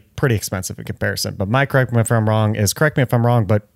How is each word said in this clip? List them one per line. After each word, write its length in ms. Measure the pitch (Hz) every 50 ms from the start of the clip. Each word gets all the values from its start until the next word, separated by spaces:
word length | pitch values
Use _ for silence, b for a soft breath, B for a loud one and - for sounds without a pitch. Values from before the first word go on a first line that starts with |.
| - _ -
pretty 180 | - 156 131 113
expensive 440 | 98 - - 104 95 92 - 101 -
in 80 | 113
comparison. 480 | - - - 107 104 98 - - 101 98
But 140 | - 98 95
my 180 | 117 131 139
correct 260 | - - 135 127 -
me 80 | 120 117
if 100 | 107 -
I'm 160 | 120 113 110
wrong 280 | 110 107 110 107 107 107
is, 160 | 104 104 95
correct 240 | - - 156 151 -
me 60 | 151
if 100 | 127 -
I'm 140 | - 120 117
wrong, 180 | 120 120 120 104
but 240 | 90 110 104 - _ _